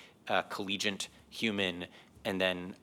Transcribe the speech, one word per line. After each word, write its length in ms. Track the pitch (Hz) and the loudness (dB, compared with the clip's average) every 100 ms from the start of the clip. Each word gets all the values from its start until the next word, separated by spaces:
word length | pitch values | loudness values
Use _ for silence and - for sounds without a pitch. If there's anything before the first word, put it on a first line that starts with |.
| - - - | -16 -12 0
uh, 140 | 95 | 2
collegiate 640 | - - 98 98 104 95 - - - | 2 -2 -2 0 0 -2 -6 -12 -16
human, 560 | - 113 101 92 87 87 - - - | -2 0 2 0 0 -6 -12 -20 -6
and 160 | - 95 | -2 2
then, 340 | 92 90 90 - | 2 2 -4 -6